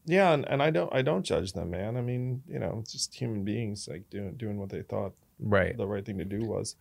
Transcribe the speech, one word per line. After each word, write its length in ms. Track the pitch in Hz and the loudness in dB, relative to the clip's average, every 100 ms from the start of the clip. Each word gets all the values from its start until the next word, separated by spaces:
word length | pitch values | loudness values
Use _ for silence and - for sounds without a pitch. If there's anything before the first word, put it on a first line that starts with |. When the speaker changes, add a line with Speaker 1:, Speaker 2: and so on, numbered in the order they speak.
Speaker 1:
yeah, 280 | - 185 190 | 2 6 6
and, 140 | 147 - | 6 4
and 140 | 135 | 2
I 80 | 151 | 4
don't, 240 | 165 170 | 4 2
I 60 | 131 | 2
don't 220 | 135 180 | 4 2
judge 300 | - 80 95 | 2 0 0
them, 160 | 90 85 | -2 -2
man. 260 | 87 104 123 | -2 -2 -2
I 60 | |
mean, 400 | 120 123 127 127 147 | -2 -2 -2 -4 -6
you 120 | 135 | -4
know, 180 | 107 113 | -2 -4
it's 100 | 110 | -6
just 220 | 135 - | -6 -6
human 280 | - 123 107 | -4 -4 -2
beings, 460 | 98 107 113 101 - | -2 -2 -2 -6 -8
like, 180 | 80 101 | -12 -10
doing, 240 | 101 98 - | -8 -8 -6
doing 220 | 110 104 | -6 -4
what 100 | 98 | -6
they 140 | 95 | -8
thought 320 | - 104 98 - _ - | -4 -4 -4 -8 _ -6
Speaker 2:
Right. 360 | 110 101 87 117 | 4 6 6 2
Speaker 1:
the 100 | 98 | -2
right 180 | 101 | -2
thing 140 | 98 95 | -4 -4
to 60 | |
do 180 | 98 101 | -4 -4
was. 320 | 113 98 - - | -2 -2 -4 -8